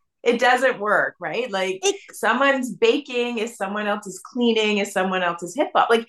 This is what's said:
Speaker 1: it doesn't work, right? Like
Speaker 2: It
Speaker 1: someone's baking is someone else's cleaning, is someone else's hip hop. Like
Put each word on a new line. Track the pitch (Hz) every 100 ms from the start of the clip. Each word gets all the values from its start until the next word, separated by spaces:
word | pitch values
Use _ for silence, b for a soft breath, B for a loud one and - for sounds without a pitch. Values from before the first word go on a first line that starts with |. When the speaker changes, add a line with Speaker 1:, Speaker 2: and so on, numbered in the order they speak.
| _ _
Speaker 1:
it | 240 233
doesn't | 247 254 254 202
work, | 208 175 135 -
right? | 165 190 247
Like | 190 190 190
Speaker 2:
It | 392 392 -
Speaker 1:
someone's | - 214 240 277 262 247
baking | 180 226 285 277 247 240 233
is | 233 -
someone | 196 208 208
else's | 208 202 -
cleaning, | - 247 240 220 214 208
is | 208
someone | 190 190 185
else's | 175 175 175
hip | 269 370
hop. | 175 -
Like | 226